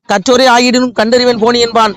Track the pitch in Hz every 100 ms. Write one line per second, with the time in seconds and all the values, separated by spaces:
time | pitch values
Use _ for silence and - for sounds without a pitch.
0 | - 202 220 247 254 240 247 247 254 220
1 | 220 247 247 240 220 240 233 226 214